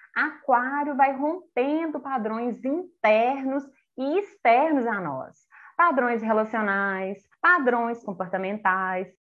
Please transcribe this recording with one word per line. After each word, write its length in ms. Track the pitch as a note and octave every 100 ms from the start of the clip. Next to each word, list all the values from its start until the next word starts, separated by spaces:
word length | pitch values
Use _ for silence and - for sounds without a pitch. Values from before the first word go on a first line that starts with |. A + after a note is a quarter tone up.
| - -
Aquário 800 | C#4+ D4+ - A#3+ B3 C#4+ D4 C4+
vai 180 | C#4
rompendo 880 | C4 D4 F4+ - - C4 D#4 E4 D4+
padrões 640 | C4+ C4 G#3+ A3 A#3+ G#3
internos 1000 | C4 D#4 F#4 _ G#3+ G#3+ A#3+ C#4 C4 C4+ C4+ _ _ -
e 220 | C4+ E4+
externos 680 | G4+ - B3 A#3 D#4 D4 A#3
a 140 | G#3
nós. 380 | E3+ C3+ - - _ - - -
Padrões 440 | F4 C#4 B3 A#3
relacionais, 960 | A3 A3 G#3+ A3+ G#3 G3 G3 F#3+ F#3+ G3 _ _
padrões 640 | E4 F4+ B3+ A#3+ A#3 A#3
comportamentais 1040 | - F3+ F3+ F#3 F#3+ G#3 G#3+ F#3+ F#3 F#3 F#3 -